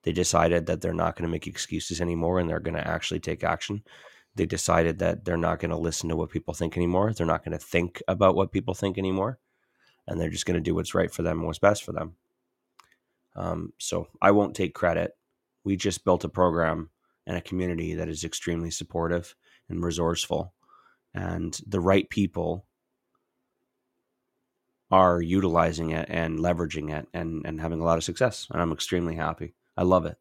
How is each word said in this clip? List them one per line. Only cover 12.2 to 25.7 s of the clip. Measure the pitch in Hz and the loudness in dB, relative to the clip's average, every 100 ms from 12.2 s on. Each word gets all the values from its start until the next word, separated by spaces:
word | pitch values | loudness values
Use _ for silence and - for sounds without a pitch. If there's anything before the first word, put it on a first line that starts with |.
| _ _ _ _ _ _ _ _ _ _ _ 95 | _ _ _ _ _ _ _ _ _ _ _ -8
Um, | 87 85 85 _ | -4 -4 -6 _
so | - 87 85 _ | -4 -4 -6 _
I | 98 | 6
won't | 104 101 - | 6 4 0
take | 92 | -4
credit. | - 90 82 87 - _ _ _ _ | 0 0 2 -2 -6 _ _ _ _
We | 98 95 | -4 0
just | 101 87 - | 0 0 2
built | 90 | 2
a | 85 | 2
program | 92 90 82 82 80 80 _ _ _ - | 2 4 4 0 0 -8 _ _ _ -8
and | 90 | -8
a | |
community | - 92 90 85 82 80 | -4 -2 -2 -2 -4 -4
that | 82 | -6
is | 76 | -6
extremely | 82 - - 82 85 | -8 -6 -4 -2 -4
supportive | - - 85 82 87 85 - _ _ _ | -8 -6 -4 0 -2 -4 -20 _ _ _
and | 87 | -4
resourceful. | 85 80 82 85 - 80 87 _ _ - _ _ _ | -2 0 0 0 -2 -4 -4 _ _ -20 _ _ _
And | 95 92 87 85 - - | -8 -6 -4 -6 -8 -4
the | 98 | 0
right | 87 98 - | 4 4 4
people | - 98 - 82 87 - _ _ _ _ _ _ _ _ _ _ _ _ _ _ _ _ _ _ _ _ _ _ | -2 -2 -2 -4 -4 -8 _ _ _ _ _ _ _ _ _ _ _ _ _ _ _ _ _ _ _ _ _ _
are | 92 92 87 | 6 8 6
utilizing | 85 95 95 85 82 | 2 2 4 4 2